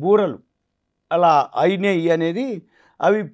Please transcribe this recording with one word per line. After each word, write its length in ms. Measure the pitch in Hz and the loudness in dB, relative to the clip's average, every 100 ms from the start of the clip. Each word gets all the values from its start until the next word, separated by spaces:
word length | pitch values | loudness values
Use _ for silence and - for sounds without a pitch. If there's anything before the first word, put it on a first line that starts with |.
బూరలు 380 | 160 214 185 110 _ _ _ _ _ _ - 170 | 0 2 0 -6 _ _ _ _ _ _ -4 2
అలా 180 | 170 151 - - | 4 4 2 -2
అయినాయి 440 | 165 190 202 180 165 165 | -2 0 -2 0 0 0
అనేది, 300 | 165 180 269 196 - _ _ - | -2 -4 -6 -10 -14 _ _ -2
అవి 200 | 165 208 185 | 0 0 2